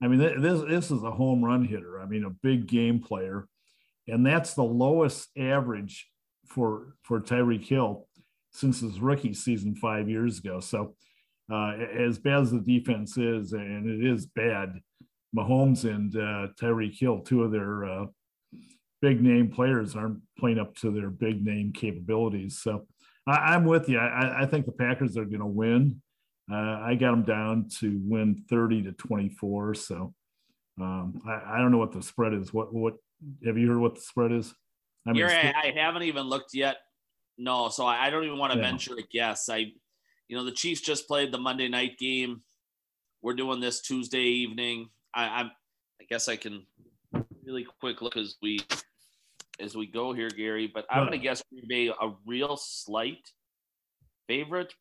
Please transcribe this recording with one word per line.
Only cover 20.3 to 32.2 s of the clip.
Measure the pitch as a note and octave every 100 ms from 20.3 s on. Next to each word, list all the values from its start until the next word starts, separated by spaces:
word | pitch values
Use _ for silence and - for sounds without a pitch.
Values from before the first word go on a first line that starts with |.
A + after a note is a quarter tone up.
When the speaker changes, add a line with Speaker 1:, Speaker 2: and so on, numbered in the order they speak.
| -
Speaker 1:
playing | B2 A2+
up | G#2 -
to | A2+
their | G#2 G2
big | F#2 A2 G#2+ G#2
name | G#2 G#2
capabilities. | - A2+ F2 F2+ A2 A2+ G2+ F#2+ -
So | A2+ G#2 - _ _ _ -
I, | C#3+ D3
I'm | F3 E3
with | E3 D#3
you. | A#2+
I, | A#2+
I, | A#2+ B2+ B2
I | C3+
think | D#3 C#3
the |
Packers | - B2 B2+ B2+ A2+
are | G#2+
gonna | G#2 G#2
win. | G2+ A2 A#2+ C#3 A#2+ - _ _ _ -
Uh, | G#2+ A2 G#2+
I | A2+ A#2+
got | B2+
'em | A#2
down | A2 G#2+ A2 A2 G#2 -
to | G#2+ G2+
win | F#2+ A2 A2 G2+ -
thirty | A#2+ A2+ A2
to | F#2+
twenty-four. | F2+ - G#2 G2 - G2+ G2+ G#2 G#2+
So, | - F2 F#2 - _ _ _ _ _ -
um, | F#2 F#2 F#2 - G#2+
I, | G#2+ G2+ A2
I |
don't | B2+
know | A#2+
what | A2
the | F#2+
spread | - -